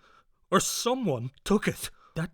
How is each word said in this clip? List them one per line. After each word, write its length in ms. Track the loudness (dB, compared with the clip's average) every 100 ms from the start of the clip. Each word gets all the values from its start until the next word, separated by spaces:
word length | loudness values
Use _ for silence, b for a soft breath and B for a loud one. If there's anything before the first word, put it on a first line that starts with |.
| b b b b _
or 80 | 2
someone 720 | 2 -2 -2 0 0 -2 -4 -10
took 240 | 2 2 2
it. 220 | -4 -8 b b -8
That 160 | -8